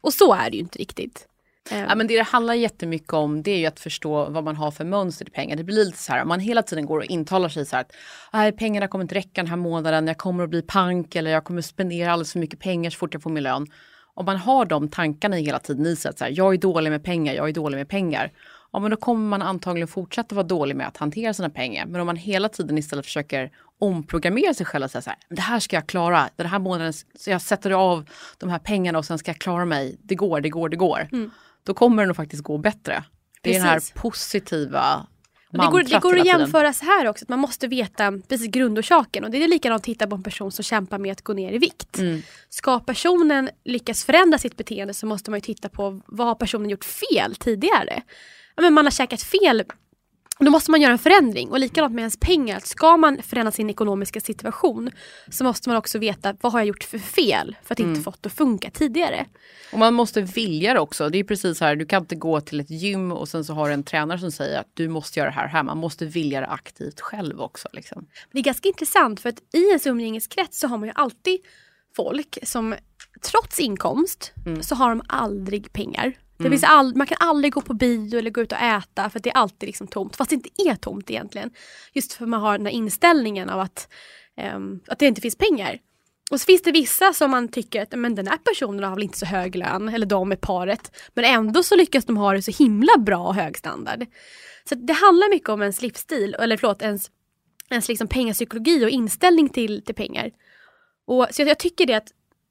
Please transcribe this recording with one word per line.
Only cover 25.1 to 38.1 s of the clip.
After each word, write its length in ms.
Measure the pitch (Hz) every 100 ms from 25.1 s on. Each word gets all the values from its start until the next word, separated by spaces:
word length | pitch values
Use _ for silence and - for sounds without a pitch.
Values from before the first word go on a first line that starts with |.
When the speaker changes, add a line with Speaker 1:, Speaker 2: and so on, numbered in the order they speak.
Speaker 2:
här, 80 | - _
"Det 120 | 180
här 180 | 190 233
ska 160 | - 170
jag 100 | 151
klara, 420 | 185 170 170 135 -
den 100 | 170
här 120 | 196
månaden, 340 | 185 180 165
så 380 | 156 - _ -
jag 120 | 185
sätter 280 | - 196 196
av 380 | 190 190 170 147 - - -
de 100 | 180
här 80 | 170
pengarna 400 | - 208 180 165
och 60 |
sen 140 | 151 160
ska 120 | -
jag 80 | -
klara 260 | - 175
mig. 320 | 175 147 135 -
Det 120 | -
går, 260 | 185 190 156
det 80 | 151
går, 200 | 160 165
det 80 | 165
går." 320 | 180 - -
Speaker 1:
Mm. 180 | 254 220 - _ _ -
Speaker 2:
Då 80 |
kommer 280 | 190 240 220
det 40 | 196
nog 100 | 175
faktiskt 260 | 151 147
gå 160 | 147 151
bättre. 460 | 180 214 - - 151 _ _ _
Det 80 | 180
är 40 |
den 80 | 185 180
här 60 |
Speaker 1:
Precis. 180 | 160 -
Speaker 2:
positiva 1120 | - 233 - - 202 - 156 139 139 131 143 - _ _ _ _
Speaker 1:
Och 60 | 175
det 80 | 339
går, 120 | 359
det 40 |
Speaker 2:
mantrat 180 | 262 302
Speaker 1:
går 60 | 359
att 40 |
Speaker 2:
hela 100 | 359
tiden. 160 | 349 349
Speaker 1:
jämföra 320 | 294 311 294
så 120 | -
här 220 | 311 392 247
också, 160 | 208
att 40 | -
man 100 | 254
måste 280 | 277 - 254
veta 440 | 247 202 - 208